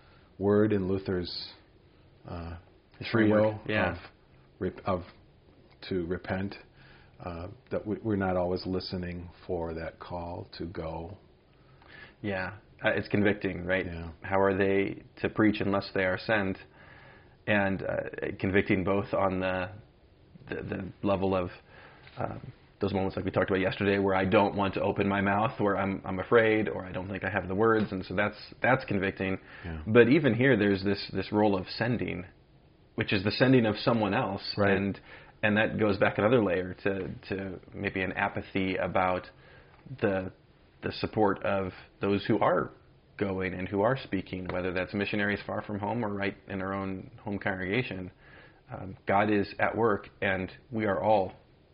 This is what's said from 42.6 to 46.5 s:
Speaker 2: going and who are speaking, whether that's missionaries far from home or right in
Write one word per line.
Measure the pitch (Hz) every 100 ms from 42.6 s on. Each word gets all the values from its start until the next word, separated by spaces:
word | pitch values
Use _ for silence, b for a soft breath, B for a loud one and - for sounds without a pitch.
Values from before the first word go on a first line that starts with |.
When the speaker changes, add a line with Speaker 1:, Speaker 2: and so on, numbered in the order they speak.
| - - - - _ -
Speaker 2:
going | 101 95 92
and | 90 92
who | 98
are | 110 131
speaking, | - 95 - 92 90
whether | 90 90
that's | 90 90
missionaries | 104 101 104 101 101 -
far | 101
from | - 104
home | 101 113
or | 107
right | 101 98 101
in | -